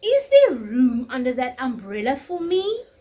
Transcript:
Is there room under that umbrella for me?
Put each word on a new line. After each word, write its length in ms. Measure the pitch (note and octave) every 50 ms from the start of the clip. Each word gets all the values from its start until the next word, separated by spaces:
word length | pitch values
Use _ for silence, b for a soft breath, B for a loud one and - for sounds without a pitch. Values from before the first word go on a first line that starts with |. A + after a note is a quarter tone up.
Is 260 | - - B4 C#5 C#5 -
there 260 | - C#5 C#5+ B4 E4
room 520 | A#3+ A3 G#3 G#3+ B3 B3+ B3+ A#3 A#3 B3 -
under 240 | - C4+ B3 B3 B3
that 220 | A#3+ B3+ B3 B3 -
umbrella 560 | B3+ C4 A#3+ G3 F3+ G3 G3+ G#3+ G#3 A#3 C4+
for 240 | C#4 - - F4+ F4
me? 440 | E4+ E4+ F4+ F#4 F#4+ G4+ A4 A#4 B4 _ _ _